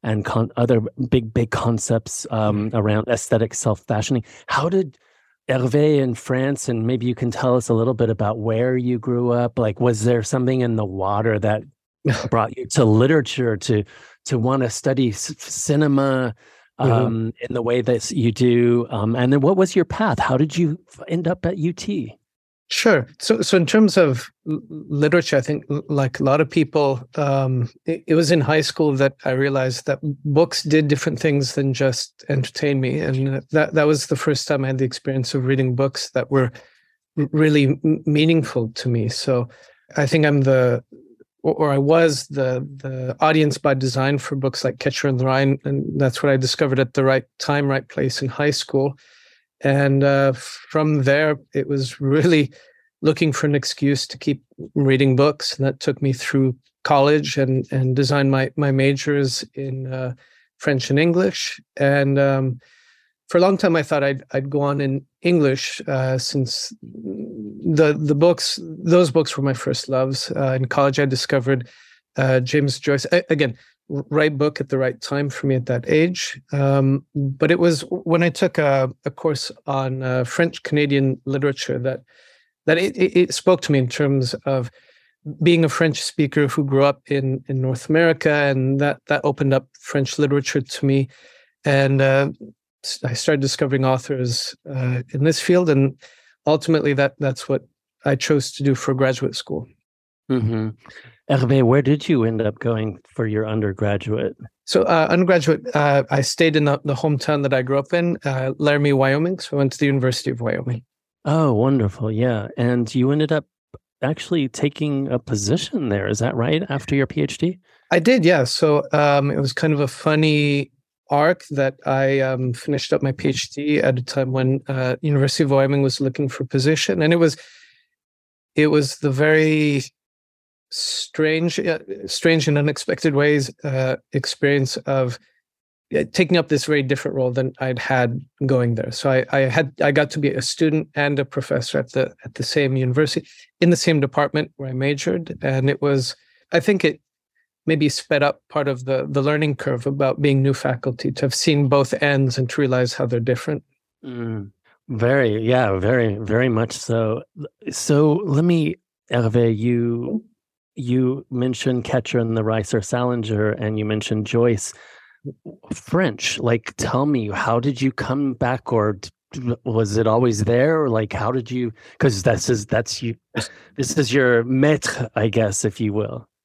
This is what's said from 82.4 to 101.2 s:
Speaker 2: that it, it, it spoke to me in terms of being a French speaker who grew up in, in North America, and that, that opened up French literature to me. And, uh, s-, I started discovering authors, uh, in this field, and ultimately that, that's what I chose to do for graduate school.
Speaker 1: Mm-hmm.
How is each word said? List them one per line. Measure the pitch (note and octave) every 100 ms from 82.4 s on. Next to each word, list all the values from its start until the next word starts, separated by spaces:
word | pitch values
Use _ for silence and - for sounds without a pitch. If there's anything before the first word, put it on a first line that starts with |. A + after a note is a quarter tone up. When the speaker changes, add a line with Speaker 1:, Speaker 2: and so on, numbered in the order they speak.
| _ _ -
Speaker 2:
that | E3
it, | F#3+ -
it, | - F3
it | F3
spoke | - - F3+
to | -
me | C#3+
in | B2+
terms | - C#3+ C#3 B2 - -
of | C3+ A#2+ _ _ _ _ _ D3+ D3
being | D#3+ F3 D#3+
a |
French | - E3 C#3
speaker | - - C#3+ D3+ C#3+
who | C#3+
grew | C#3 C3+ C#3+
up | C#3 -
in, | C#3 C3+ C3+ -
in | C3+
North | C3 B2+ -
America, | D#3 E3 D#3+ D#3+
and | D3 C#3+ C3+ C3 C#3
that, | C#3+ - _
that | D3 D3
opened | C#3 C#3
up | C3+ - _
French | - C#3+ C3 -
literature | D3 C#3+ C#3 D3
to | B2+ - C#3
me. | C3+ C3 _ - _ _ _ -
And, | C#3 C#3 C3+
uh, | C3+ C3+ C#3 - G#2+ - _ _ -
s-, | -
I | C3
started | A#2 - D3+
discovering | C3+ - C#3+ C3+
authors, | C3 C3 - C#3 B2 A#2+ - - -
uh, | C3+ B2+ B2 B2
in | C3+
this | D3 D#3
field, | - F3+ F3+
and | C#3 C3+ C3 - _ _ _ -
ultimately | D#3 D#3+ D#3 C#3+
that, | C#3 C#3 _
that's | C#3+ B2+ -
what | C#3 - _ _ _ -
I | C#3
chose | - D3+ C3
to | -
do | C#3 C3
for | -
graduate | C3 C3+ B2+ C3 -
school. | - - B2 _ _ _ _ _ _
Speaker 1:
Mm-hmm. | C3 A2 A2+ A2 G#2+ - - - _